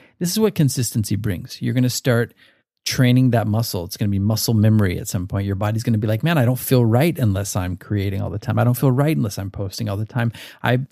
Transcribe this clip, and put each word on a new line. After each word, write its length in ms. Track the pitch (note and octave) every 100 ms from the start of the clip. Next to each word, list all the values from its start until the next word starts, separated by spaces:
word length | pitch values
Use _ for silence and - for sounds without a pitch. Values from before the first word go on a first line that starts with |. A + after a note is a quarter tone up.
| - _
This 120 | F3
is 80 | G#3+
what 160 | A3
consistency 600 | G3 C#3+ C#3 A#2+ A#2 G#2 G2+
brings. 440 | G#2+ F2+ - -
You're 120 | B2
gonna 140 | A#2+ B2+
start 460 | - - A#2 A#2 - _ _ _ _
training 460 | - - B2+ B2 C3
that 160 | A#2 G#2+
muscle. 380 | G#2+ A#2 F#2+
It's 120 | F2 -
gonna 140 | G#2+
be 80 | G2
muscle 360 | G2+ A2 -
memory 440 | A2+ G#2+ G#2+ G2 F2
at 100 | -
some 180 | G2 F#2
point. 200 | G2 G2
Your 100 | F#2+
body's 260 | G#2 A2
gonna 160 | A2+ A2
be 80 | G#2+
like, 160 | A2+
"Man, 160 | D#3 E3
I 60 |
don't 140 | A#2+ B2+
feel 260 | - B2+
right 340 | A#2 A#2 E3+ -
unless 380 | A#2 G2 G2+ G#2+
I'm 200 | F2+ F2
creating 420 | - G#2 G2 G2
all 100 | G2
the 80 | G#2
time. 200 | - A2
I 60 |
don't 120 | A#2 B2
feel 160 | C#3+
right 240 | B2 C#3+ D3+
unless 220 | A2+ -
I'm 120 | G2
posting 380 | - G2 - A2
all 80 | G2
the 80 |
time. 280 | A2 B2 A#2 - - -
I 180 | - B2+ C3+